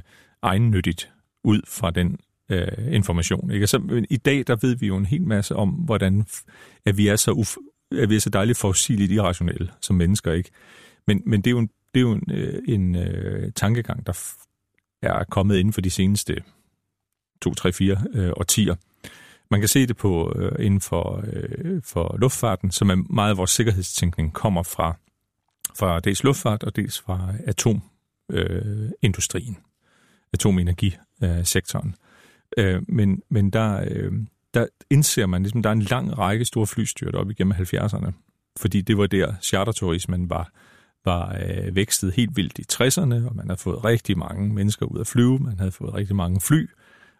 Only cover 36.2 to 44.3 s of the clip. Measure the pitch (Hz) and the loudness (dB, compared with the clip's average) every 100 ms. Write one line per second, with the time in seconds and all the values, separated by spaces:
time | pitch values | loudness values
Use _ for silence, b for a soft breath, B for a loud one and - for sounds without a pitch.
36.2 | 92 110 120 117 104 - 107 - - - | 0 0 -2 -2 -2 -2 -4 -4 -6 -4
37.2 | 98 104 92 90 92 90 104 98 92 - | -4 0 0 0 -2 -2 -2 -2 -6 -8
38.2 | _ _ _ - 104 101 92 101 101 98 | _ _ _ -6 -2 0 2 2 2 2
39.2 | 85 98 - 95 107 - 92 85 - 90 | 0 -2 -2 0 0 -2 -2 -2 -2 -4
40.2 | 87 85 85 b b b b _ 95 87 | -2 -4 -8 b b b b _ -2 -2
41.2 | 92 95 92 95 95 92 104 - 95 123 | -2 -6 -6 -6 -2 0 0 0 0 0
42.2 | 110 107 87 - - - 127 - 143 120 | 0 0 -4 -6 -6 0 2 2 0 0
43.2 | 120 104 98 90 90 - 107 117 - 90 | -2 -6 -6 -6 -6 -2 0 0 0 -2
44.2 | - | -4